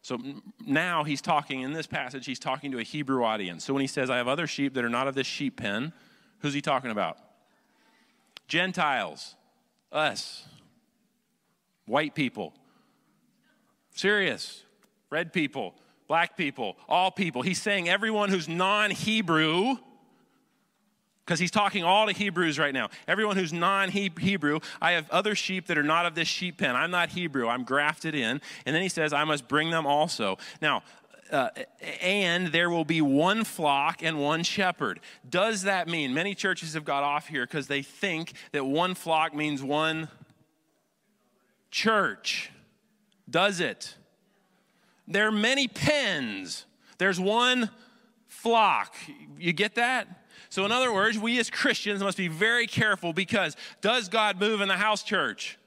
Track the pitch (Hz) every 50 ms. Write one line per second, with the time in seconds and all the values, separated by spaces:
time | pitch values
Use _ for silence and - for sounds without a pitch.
0 | - - 131 117 127 139 139 110 _ 196 - _ 117 123 139 156 170 180 175 160
1 | 147 156 143 131 - - 160 147 143 - 135 131 127 131 156 160 151 - - 151
2 | 135 127 135 131 120 - 127 - - 139 131 131 143 143 135 120 110 - - 151
3 | 143 127 135 127 120 110 110 107 98 90 87 80 - - 139 139 139 131 - 147
4 | 127 127 127 123 120 123 139 165 170 151 - - 139 139 135 131 120 117 120 123
5 | 135 139 131 139 127 - - - 147 131 - - 113 104 101 110 135 170 - -
6 | - _ _ _ _ _ _ _ - 147 139 143 143 156 139 131 131 123 110 104
7 | 92 78 - - - _ _ _ _ _ _ _ _ _ _ _ _ _ _ _
8 | _ _ _ _ _ _ _ - _ - - 165 180 185 175 185 165 147 135 120
9 | 98 82 73 - - - - _ _ _ _ _ _ _ _ _ _ _ - 147
10 | 156 143 104 - - - - - - - - - _ _ _ _ _ _ _ _
11 | _ _ _ _ _ _ _ _ _ _ _ _ _ _ _ _ _ - 113 143
12 | 160 143 - 156 143 120 - 107 90 78 _ _ _ _ _ _ _ _ _ _
13 | _ _ _ _ _ _ _ _ _ _ _ _ _ _ _ _ _ _ _ -
14 | - 196 214 208 190 160 113 - - - - - - _ _ _ _ _ _ _
15 | _ _ 143 156 175 160 - 185 151 139 - 139 107 87 - - _ _ _ _
16 | _ - 151 165 170 170 - - 170 139 - 135 117 98 90 - - - - 180
17 | 185 190 - - 196 165 - 123 127 190 180 - - 214 202 196 170 170 185 196
18 | 214 220 220 208 208 196 196 180 156 160 165 175 185 190 208 208 214 208 180 -
19 | - 214 220 220 208 165 165 156 156 156 160 175 202 254 269 - - - - _
20 | _ _ _ _ _ _ _ _ _ _ _ _ _ _ _ _ _ _ _ _
21 | _ _ _ _ _ - 175 151 180 170 - 214 208 196 190 202 170 170 190 214
22 | 220 208 185 - 208 202 170 175 175 160 147 151 156 143 135 131 110 101 - -
23 | - - 175 202 220 214 190 190 185 156 160 170 170 185 196 196 196 185 196 202
24 | 202 190 160 - - 190 202 180 147 147 147 151 - - - - - 165 175 165
25 | 151 - - 180 196 214 208 - - - 190 185 - - 170 151 147 147 160 170
26 | 175 170 156 165 160 - - - 185 180 170 - - 135 123 123 156 170 180 175
27 | 170 156 - 175 180 165 135 135 117 113 120 127 123 113 131 143 147 151 156 -
28 | - 160 151 147 117 110 127 143 - - - - - 131 151 165 190 185 - 165
29 | 156 151 147 143 151 156 151 139 123 - 135 151 156 165 170 165 151 139 143 147
30 | 156 170 - - 110 98 95 - - - - - 156 151 135 104 - - - -
31 | _ _ - - - - 160 143 123 110 - - 131 - _ _ - 165 147 -
32 | - 180 196 208 196 170 170 180 185 170 143 165 175 175 170 170 160 151 175 160
33 | 151 139 135 143 160 185 208 226 220 - - - 165 147 139 139 143 160 165 -
34 | 170 160 160 147 143 143 160 160 170 - - 202 196 180 175 - 147 107 87 -
35 | - - - - - 127 143 180 196 226 220 196 185 202 196 180 170 165 170 165
36 | 147 131 127 156 180 202 190 - - 190 185 - 170 160 156 160 151 156 143 139
37 | 143 143 143 151 - - 156 135 123 - - 151 135 131 139 143 139 - - -
38 | - 196 170 156 170 - - - - - - 147 135 135 139 160 175 180 180 -
39 | - 165 160 156 160 160 147 147 151 151 147 131 139 135 147 151 156 160 160 160
40 | 160 151 - - - _ _ _ _ _ _ _ _ _ _ _ _ _ _ _
41 | _ _ _ _ _ _ _ _ _ _ _ _ _ _ - - - 220 220 208
42 | 185 127 98 - - - - - - - - - _ _ _ _ _ _ _ _
43 | _ _ _ _ _ - 123 165 190 208 196 170 170 120 98 - - - - -
44 | _ _ _ _ _ _ _ _ _ _ _ _ _ _ _ _ _ _ _ _
45 | _ - 165 196 214 214 220 208 214 233 269 277 269 - - - - 285 302 285
46 | 262 208 180 147 131 113 101 95 92 82 - - - _ _ _ _ - - -
47 | 180 196 185 175 185 196 214 233 240 247 254 254 233 208 - - - - _ _
48 | _ _ _ _ _ _ - - - 233 233 226 214 190 147 110 95 - - -
49 | - 156 143 - - 147 143 - 170 170 165 151 202 208 _ 233 240 247 254 247
50 | 202 - 180 - _ _ - - - - - 190 190 202 233 247 262 247 220 190
51 | 202 220 226 214 208 233 240 247 226 - - - - 285 - - - 208 202 196
52 | 196 196 180 - 185 170 156 160 208 226 233 240 233 220 - - 220 214 196 -
53 | - 170 160 180 190 - 226 208 180 156 143 - - - - _ - 202 240 254
54 | 220 180 202 226 214 208 196 180 202 220 220 202 202 196 190 180 208 220 214 196
55 | - - 214 185 143 120 104 - - - - _ _